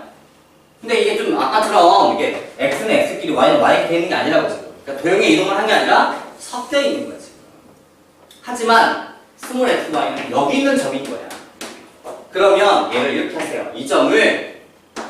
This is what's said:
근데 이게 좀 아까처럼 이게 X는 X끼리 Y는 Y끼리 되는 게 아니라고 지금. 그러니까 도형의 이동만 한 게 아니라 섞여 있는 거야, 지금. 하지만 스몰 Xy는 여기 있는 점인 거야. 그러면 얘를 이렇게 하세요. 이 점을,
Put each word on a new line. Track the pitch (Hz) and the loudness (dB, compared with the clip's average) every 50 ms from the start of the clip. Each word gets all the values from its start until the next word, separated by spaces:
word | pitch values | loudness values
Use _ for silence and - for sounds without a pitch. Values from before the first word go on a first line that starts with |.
| - - - - _ _ _ _ _ _ _ _ _ _ _ _ | -14 -20 -20 -20 _ _ _ _ _ _ _ _ _ _ _ _
근데 | - - - - | -4 0 0 2
이게 | - - - | 2 2 0
좀 | - - - - - | 0 -2 -2 -2 0
아까처럼 | - - - - - - 320 - 330 349 - - - 302 - | -2 0 0 0 0 2 4 6 6 6 6 6 4 2 2
이게 | - - - - - - - - - | 0 -2 -4 -4 -6 -10 -14 -6 -4
X는 | 262 - - - 220 220 | -4 -2 -2 -4 -2 0
X끼리 | - - - - - - - 160 | 0 0 0 -2 -4 -6 -6 -4
Y는 | - - - - - - | 0 2 4 4 4 4
Y끼리 | - - - 147 - 165 | 4 4 4 2 2 0
되는 | 170 170 165 - | 0 -2 0 -2
게 | - | -2
아니라고 | - - 294 - - - - | -2 0 0 0 0 0 0
지금. | - - - - - - - | -4 -8 -12 -16 -20 -16 -12
그러니까 | - 139 - | -12 -10 -4
도형의 | - 170 190 202 - - - | 0 2 2 4 4 4 4
이동만 | - - - - - | 2 2 0 0 -2
한 | - | 0
게 | 107 | 2
아니라 | - - - - - - - - - - - - - - | 2 2 2 4 4 2 2 2 -2 -6 -12 -16 -18 -20
섞여 | - - - 247 - - 302 277 | -16 -12 -12 -12 -8 -2 -2 0
있는 | 277 - - - - - | 0 0 -2 -4 -8 -10
거야, | - - | -12 -16
지금. | - - - - - - - - - - - _ _ _ _ _ _ _ _ _ _ _ - - | -18 -20 -20 -20 -20 -20 -20 -20 -20 -20 -20 _ _ _ _ _ _ _ _ _ _ _ -20 -18
하지만 | - 240 247 233 226 226 226 226 - 160 156 - - - - - - _ _ | -12 -12 -6 -2 2 4 4 4 4 2 0 -4 -8 -12 -18 -20 -20 _ _
스몰 | _ - - 254 247 254 190 | _ -14 -8 -4 -2 0 0
Xy는 | 170 156 - - - - - - - - - - | 0 -2 -2 -4 -4 -2 -2 -4 -4 -8 -8 -4
여기 | - - - - 262 269 | -2 -2 0 0 0 2
있는 | 277 277 254 - | 2 2 2 2
점인 | - - - - - | 0 -2 -4 -6 -6
거야. | - - - - - - - - - - - - - - - - - - - - - - - - - | -8 -10 -10 -12 -14 -16 -18 -18 -20 -18 -18 -16 -16 -16 -20 -20 -20 -20 -20 -18 -16 -16 -16 -18 -8
그러면 | - 190 196 196 - 190 208 202 - - - - - | -2 2 4 4 6 6 4 4 4 2 0 -2 -2
얘를 | - - 139 | -2 -2 -2
이렇게 | - - - - - | -2 -4 -6 -6 -8
하세요. | 160 - - - - - - - | -8 -8 -8 -8 -8 -8 -10 -10
이 | - - | -12 -6
점을, | - - - - - - 147 - - - - - - - - - - _ _ _ _ _ - - | 0 2 2 2 4 4 4 4 2 0 -2 -6 -12 -16 -20 -20 -20 _ _ _ _ _ -16 -16